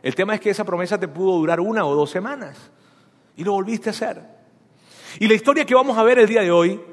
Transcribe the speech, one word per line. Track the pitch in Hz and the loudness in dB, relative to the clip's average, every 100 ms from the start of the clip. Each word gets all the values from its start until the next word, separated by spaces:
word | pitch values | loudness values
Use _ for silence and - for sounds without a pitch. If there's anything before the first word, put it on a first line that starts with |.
El | 131 127 | -6 -4
tema | 196 | -4
es | 214 | -2
que | 214 | -4
esa | 196 | -4
promesa | 196 175 180 202 | -4 -4 -4 -4
te | 175 | -6
pudo | 151 190 180 | -2 0 0
durar | 156 170 | 0 -2
una | 196 220 156 | -2 -2 0
o | 143 | 0
dos | 147 | -2
semanas. | 185 214 285 170 135 - _ _ _ _ _ _ - | -4 -8 -12 -14 -18 -20 _ _ _ _ _ _ -8
Y | 180 | -4
lo | |
volviste | 196 190 226 220 | -2 -2 -6 -6
a | |
hacer. | 208 220 - - - _ _ _ _ _ - - - | -6 -8 -8 -18 -20 _ _ _ _ _ -20 -20 -2
Y | 214 | 2
la | |
historia | 220 247 - 202 | 4 4 0 2
que | |
vamos | 254 269 226 | 2 2 2
a | |
ver | 226 247 | 4 6
el | 220 | 4
día | 226 | 4
de | 185 | 4
hoy | 175 170 196 - | 4 2 -2 -14